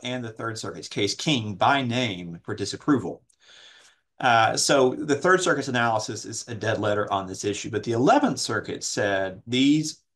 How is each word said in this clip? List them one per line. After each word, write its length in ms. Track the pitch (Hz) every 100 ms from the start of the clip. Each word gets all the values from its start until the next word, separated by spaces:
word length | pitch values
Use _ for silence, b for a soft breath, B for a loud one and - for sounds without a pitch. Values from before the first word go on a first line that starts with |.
and 180 | 123 127
the 80 | 113
Third 260 | 110 113 110
Circuit's 300 | 110 - -
case 300 | - 101 -
King 400 | - 135 107 92
by 260 | 113 139
name 560 | 123 120 120 90 87 85
for 100 | -
disapproval. 720 | 104 101 101 - 135 90 - _ B B B B B B B _ -
Uh, 360 | 131 113 110 -
so 380 | - 143 127
the 220 | - 147 143
Third 260 | 180 185
Circuit's 260 | 180 147 135
analysis 580 | 127 117 110 - 107 -
is 200 | 110 -
a 80 |
dead 240 | 107 110 104
letter 320 | 107 104 95
on 140 | 98 92
this 160 | 95
issue, 280 | 104 98 104
but 120 | 107
the 100 | 113
Eleventh 460 | 117 143 277 269 127
Circuit 460 | - 110 - 92
said 580 | - - 101 98 95 92 -
these 560 | 123 139 151 156 - _